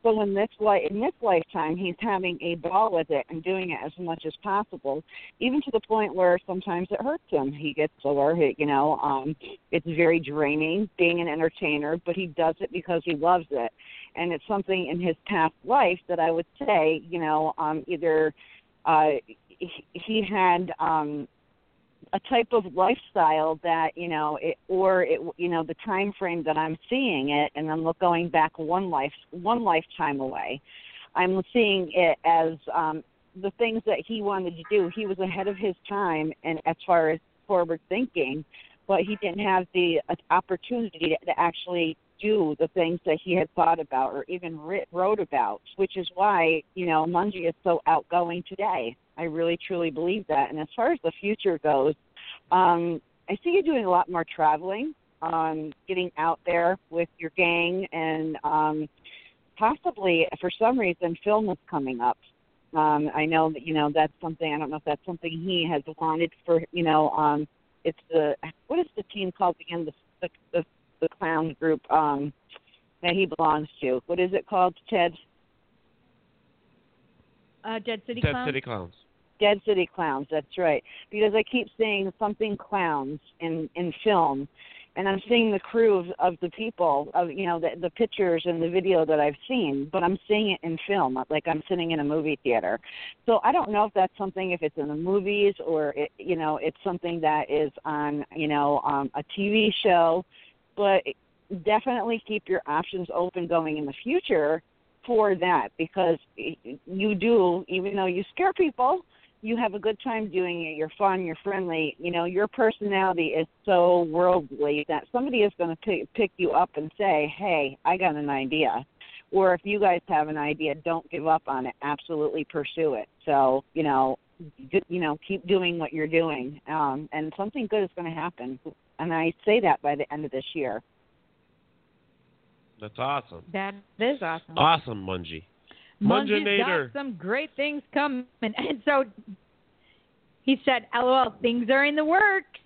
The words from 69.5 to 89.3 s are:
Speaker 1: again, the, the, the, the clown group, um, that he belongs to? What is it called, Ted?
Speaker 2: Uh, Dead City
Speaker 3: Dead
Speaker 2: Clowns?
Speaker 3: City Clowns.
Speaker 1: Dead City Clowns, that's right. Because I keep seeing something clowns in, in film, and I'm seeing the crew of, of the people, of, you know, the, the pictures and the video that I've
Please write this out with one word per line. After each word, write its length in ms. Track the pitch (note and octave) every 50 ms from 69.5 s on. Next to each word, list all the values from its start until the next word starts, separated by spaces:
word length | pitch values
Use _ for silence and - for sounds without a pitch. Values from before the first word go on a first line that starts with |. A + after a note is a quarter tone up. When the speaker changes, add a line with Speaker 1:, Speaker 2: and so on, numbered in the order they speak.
| E3+ _
Speaker 1:
again, 240 | - - E3+ E3+ E3
the, 80 | D#3 - _ _ _ _ _
the, 80 | F3+ F3 _ _ _ _
the, 140 | - E3+ D#3+ _ _ _ _ _ _ _
the 80 | E3 E3 -
clown 380 | _ F#3+ D#3+ E3 D#3 D#3+ D#3+ -
group, 220 | _ D#3+ D#3+ D#3 - _ -
um, 440 | - D#3 D#3 D3 C#3+ C#3 C#3+ D3 - _ _ _ - - _ _ _ _ _ _ _ _
that 120 | - F3 F3
he 120 | F#3+ F#3+ F3 D#3
belongs 320 | - E3 D#3 D3+ D3+ D3+ - _ -
to? 220 | D#3 C3 B2+ B2+ _
What 120 | - F3 F3
is 120 | F3+ F#3 F#3+
it 120 | F#3+ -
called, 300 | - G#3+ F#3 F#3 F3+ F3 - _ -
Ted? 240 | A3+ F#3+ E3+ F3 D#3+ - _ _ _ _ _ _ _ _ _ _ _ _ _ _ _ _ _ _ _ _ _ _ _ _ _ _ _ _ _ _ _ _ _ _ _ _ _ _ _ _ _ _ _ _ _ _ _ _ -
Speaker 2:
Uh, 160 | A3 A3+ A3
Dead 220 | G#3 A#3+ A3+ G#3 _
City 160 | - A#3 A3
Speaker 3:
Dead 100 | F#3+ D3+
Speaker 2:
Clowns? 160 | C#3+ - B3
Speaker 3:
City 140 | B3 C#3 C3+
Clowns. 320 | - B2+ A#2 G2+ F2+ E2+ _ _ _ _ _ _ _ _ _ _
Speaker 1:
Dead 200 | G#3 G3+ G#3 G3 _
City 240 | A3 G#3 F#3 F3 - _
Clowns, 340 | F#3 E3+ D#3 C3+ C3+ C#3+ _
that's 260 | D#3+ D3+ C#3 _ -
right. 260 | F#3 F3+ E3 D3 B2 _ - - - - _
Because 220 | - G#3+ G#3+ G#3+ G3+
I 80 | A3 G#3+
keep 240 | - - B3 - - _
seeing 340 | - A3+ G#3+ G#3 G3 F#3+ F#3+ - _
something 360 | A3 G#3 G#3 _ A3 G#3+ G3+
clowns 640 | - - - G#3 G3 F3+ E3 D3+ C#3+ C3+ C3+ D3+ D3+ _ _ _ _
in, 280 | E3 E3 D#3+ E3 D#3 - _
in 180 | E3+ F3+ E3+ D3 - -
film, 440 | A3 G#3 F3+ E3 D3 C#3 C3+ C#3+ - _ _ - - - - - _ _
and 140 | - F#3+ G3
I'm 120 | G3 F#3+ -
seeing 240 | A3 A#3+ A#3 A3+ A3
the 80 | G3+ F#3+
crew 380 | - - - A#3 A3+ A3 G3+
of, 80 | F#3 F3 F3+ - -
of 160 | - F3+ E3+ -
the 80 | F3+ E3+
people, 580 | - - A3 A3+ - - F3+ D#3+ C#3+ C#3 D3 - -
of, 160 | F3+ F3 E3+
you 160 | C3+ G3 G3
know, 140 | F3 E3+ E3
the, 120 | D#3+ D#3 - F3
the 80 | E3+ E3+
pictures 540 | _ - A3+ E3+ - - G3 F3+ E3+ D#3+ -
and 180 | F3 E3+ E3 E3
the 60 | E3+
video 360 | F3 F#3+ E3+ F#3+ F#3 E3 D#3+
that 140 | D3+ D#3 D3+
I've 160 | D3 D3